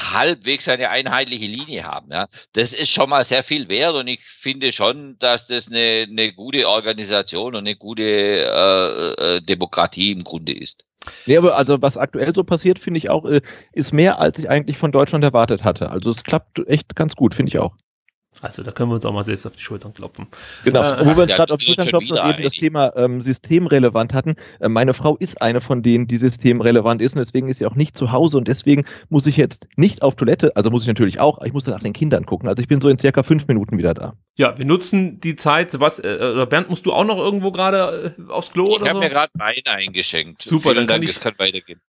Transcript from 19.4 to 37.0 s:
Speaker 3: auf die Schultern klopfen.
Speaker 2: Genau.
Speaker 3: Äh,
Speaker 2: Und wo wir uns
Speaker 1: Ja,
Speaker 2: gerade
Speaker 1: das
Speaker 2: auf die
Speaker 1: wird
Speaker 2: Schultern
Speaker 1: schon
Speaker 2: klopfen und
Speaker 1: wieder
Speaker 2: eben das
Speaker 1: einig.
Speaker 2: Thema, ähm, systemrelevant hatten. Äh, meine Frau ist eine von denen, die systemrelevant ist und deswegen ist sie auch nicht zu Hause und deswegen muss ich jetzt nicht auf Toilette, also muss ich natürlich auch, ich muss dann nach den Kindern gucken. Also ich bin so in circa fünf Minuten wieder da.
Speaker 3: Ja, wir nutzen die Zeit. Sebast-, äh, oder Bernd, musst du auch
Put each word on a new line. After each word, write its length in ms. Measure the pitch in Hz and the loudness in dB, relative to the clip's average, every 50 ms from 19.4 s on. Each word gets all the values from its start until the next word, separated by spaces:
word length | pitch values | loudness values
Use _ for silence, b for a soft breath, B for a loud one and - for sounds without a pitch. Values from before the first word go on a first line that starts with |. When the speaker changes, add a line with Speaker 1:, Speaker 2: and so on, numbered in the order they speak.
| - | -8
Speaker 3:
auf 80 | 98 - | -14 -16
die 60 | - | -14
Schultern 300 | - - 113 98 - 104 | -14 -14 -14 -14 -14 -16
klopfen. 340 | - - - - _ - 98 - B B B B B B B | -18 -16 -18 -18 _ -16 -18 -18 B B B B B B B
Speaker 2:
Genau. 180 | 127 127 123 | 2 2 4
Speaker 3:
Äh, 180 | 143 147 131 127 | 2 2 2 4
Speaker 2:
Und 40 | 151 | 4
wo 100 | 147 156 | 6 6
wir 60 | 175 175 | 6 4
uns 60 | - | 4
Speaker 1:
Ja, 60 | - | 4
Speaker 2:
gerade 140 | 170 165 147 | 2 4 2
Speaker 1:
das 60 | 151 | 2
Speaker 2:
auf 40 | 143 | -2
die 60 | - | 0
Speaker 1:
wird 100 | 127 - 190 | 0 0 0
Speaker 2:
Schultern 20 | 175 | 0
Speaker 1:
schon 60 | - | 2
Speaker 2:
klopfen 200 | 175 170 214 247 | 0 0 0 0
und 40 | 165 | -2
Speaker 1:
wieder 180 | 110 90 160 - | 0 0 0 0
Speaker 2:
eben 80 | 160 | 0
das 100 | - 139 - | -2 -4 -4
Speaker 1:
einig. 60 | - | 0
Speaker 2:
Thema, 320 | 160 156 156 147 135 123 - | -2 0 2 2 0 0 2
ähm, 240 | 127 123 123 123 127 | 0 0 0 0 -2
systemrelevant 920 | 117 131 127 - - 110 160 175 180 147 147 135 123 117 104 113 113 107 - | -2 -4 -4 -4 -2 0 2 2 2 4 4 4 4 4 2 2 -2 0 -2
hatten. 220 | 131 - 160 151 B B B B B | -2 -2 -2 -6 B B B B B
Äh, 120 | - 110 | -2 0
meine 240 | 113 113 127 131 123 | 2 4 2 2 2
Frau 240 | - - 151 147 - | 2 2 0 0 0
ist 240 | 190 - - - | -4 -8 -4 -2
eine 180 | 120 113 120 123 | 0 0 0 0
von 220 | 120 - 135 123 | 0 0 -2 0
denen, 240 | 110 120 117 120 123 | 2 2 4 4 2
die 100 | 117 120 | 0 -2
systemrelevant 880 | 113 127 123 117 - - 123 120 120 113 117 120 117 104 117 117 110 | 0 0 0 0 2 2 2 4 4 4 4 4 6 4 4 0 2
ist 100 | 113 127 - | 0 0 0
und 40 | 143 | -2
deswegen 300 | 120 - - 131 131 131 | -4 -2 -2 -2 -2 -2
ist 100 | 127 - | -4 -2
sie 80 | 104 | -4
auch 80 | 107 113 | -2 0
nicht 200 | 135 156 - - | 0 -2 -2 -2
zu 160 | - 131 110 | -4 -2 0
Hause 280 | 123 127 165 156 147 131 | 2 2 2 4 2 2
und 100 | 117 104 | 0 0
deswegen 380 | - - - 147 143 143 139 B B B B B | -2 0 4 4 4 4 2 B B B B B
muss 160 | 160 139 131 | 0 2 2
ich 100 | 151 139 | 2 4
jetzt 320 | 156 139 - - - - _ - | 4 2 2 0 -12 -20 _ 2
nicht 240 | - 165 - - - | 4 4 4 4 2
auf 160 | 139 135 - | 0 0 2
Toilette, 400 | - 123 117 156 - 160 - - | 2 2 2 2 4 2 2 2
also 140 | 104 104 113 | 2 0 2
muss 140 | 120 120 113 | 0 0 0
ich 40 | 120 | 0
natürlich 320 | 110 113 110 95 92 - | 2 2 2 0 2 2
auch, 220 | 139 151 - - - | 2 2 2 0 -8
ich 80 | - | -6
muss 120 | 135 143 127 | -6 -4 -4
dann 100 | 135 98 | -4 -8
nach 80 | - | -6
den 100 | - 101 | -6 -8
Kindern 320 | 104 - 156 151 - - - | -4 -2 0 0 0 0 0
gucken. 240 | - 101 - - 90 | -4 -6 -4 -2 -2
Also 140 | 101 120 | -2 -2
ich 60 | 120 - | 0 0
bin 120 | 147 135 | 0 4
so 80 | 135 143 | 4 4
in 100 | 131 - | 4 4
circa 240 | - 139 - 139 | 2 2 2 2
fünf 240 | 131 - 156 151 143 - | 2 2 2 0 2 0
Minuten 280 | 120 104 104 - - | 0 0 0 -2 -4
wieder 160 | 90 85 85 | 0 0 0
da. 220 | 82 - - - - _ _ _ - | -2 -2 -6 -14 -14 _ _ _ -2
Speaker 3:
Ja, 200 | - 131 120 - | 0 0 0 0
wir 80 | 135 131 | -2 2
nutzen 560 | 139 175 180 - - 202 190 185 165 - - | 2 2 2 2 0 0 0 0 -2 -6 -6
die 160 | - 165 151 | -6 -6 -6
Zeit. 340 | - - 151 147 165 175 170 | -2 0 2 2 2 0 -2
Sebast-, 320 | - 127 143 160 - - | -2 0 0 0 0 -2
äh, 280 | - 101 104 - 120 123 | -6 -6 -4 -2 -2 -2
oder 140 | 113 127 127 | 0 0 0
Bernd, 240 | - 143 165 180 - | 2 0 -2 0 -2
musst 160 | 175 - - | -6 -4 -2
du 60 | 185 - | 0 2
auch 100 | - | 2